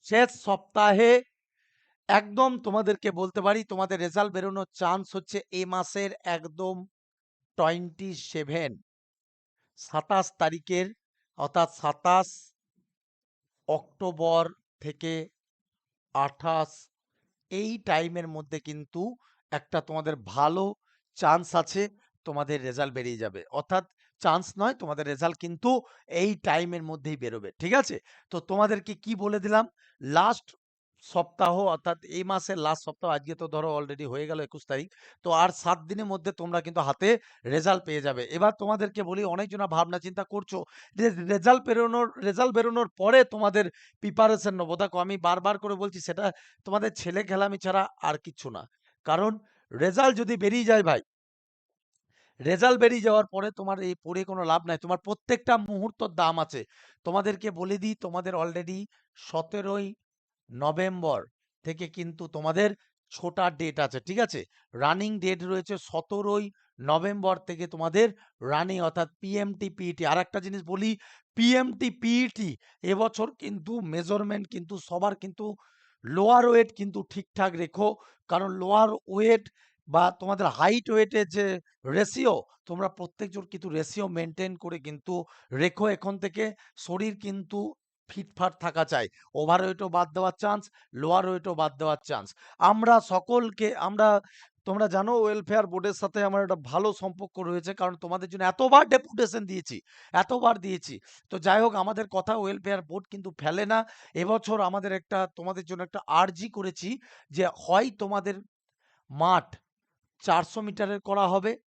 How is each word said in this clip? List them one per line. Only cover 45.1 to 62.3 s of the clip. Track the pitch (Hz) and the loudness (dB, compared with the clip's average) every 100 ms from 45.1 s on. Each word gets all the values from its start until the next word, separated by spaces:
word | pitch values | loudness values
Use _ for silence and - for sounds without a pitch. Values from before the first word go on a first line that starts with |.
| 196 175 | 0 0
বারবার | 185 190 202 | 2 0 -2
করে | 208 196 | -4 -6
বলছি, | 208 175 165 | -6 -8 -10
সেটা | 170 202 - - _ - | -4 -4 -4 -20 _ -4
তোমাদের | 202 214 214 | -2 -2 -4
ছেলে | 175 185 190 | -6 -6 -2
খেলামি | 190 202 196 | 0 0 -2
ছাড়া | 185 190 190 _ 151 | 0 0 0 _ -4
আর | 151 | -4
কিচ্ছু | - - 139 101 | -10 -14 -12 -12
না। | 120 _ _ _ - | -16 _ _ _ -2
কারণ | 165 208 214 _ _ _ | 2 2 -2 _ _ _
রেজাল্ট | 117 175 185 269 214 | 0 0 6 4 4
যদি | 220 233 | -2 0
বেরিয়ে | 202 240 226 | 0 2 6
যায় | 220 165 | 6 6
ভাই, | 127 - _ _ _ _ _ _ _ _ _ _ _ _ _ | 0 -2 _ _ _ _ _ _ _ _ _ _ _ _ _
রেজাল্ট | 131 180 247 247 | -2 4 6 8
বেরিয়ে | 233 240 214 | 6 6 4
যাওয়ার | 214 208 | 4 4
পরে | 190 208 202 | -2 -6 -6
তোমার | 196 190 185 | -6 -4 -4
এই | 180 | -6
পড়ে | 160 180 190 | -6 -6 -4
কোনো | 190 165 | -4 2
লাভ | 165 170 | 2 0
নাই, | 160 | -6
তোমার | 175 180 202 | -4 -4 -4
প্রত্যেকটা | 208 - 240 247 233 208 | -8 -2 -2 2 2 2
মুহূর্তর | 202 220 _ 214 165 | -4 -6 _ -6 0
দাম | 165 165 | 2 2
আছে। | 156 135 107 _ - _ - | -4 -6 -12 _ -20 _ -4
তোমাদেরকে | 190 202 196 214 170 | -2 -2 -4 -6 -6
বলে | 185 196 | -6 -4
দিই, | 214 214 | -4 -6
তোমাদের | 185 175 185 180 | -6 -6 -4 -4
already | 170 170 170 190 208 _ _ _ | -4 -6 -8 -10 -12 _ _ _
সতেরোই | - 160 160 208 196 202 196 214 _ _ _ _ _ | -8 -6 -6 -8 -4 -6 -6 -12 _ _ _ _ _
নভেম্বর | 120 147 156 185 180 160 123 - _ _ _ | -4 -2 0 -2 -2 -2 -2 -4 _ _ _
থেকে | - 160 180 175 | -12 -10 -12 -10
কিন্তু | 170 165 165 | -12 -10 -10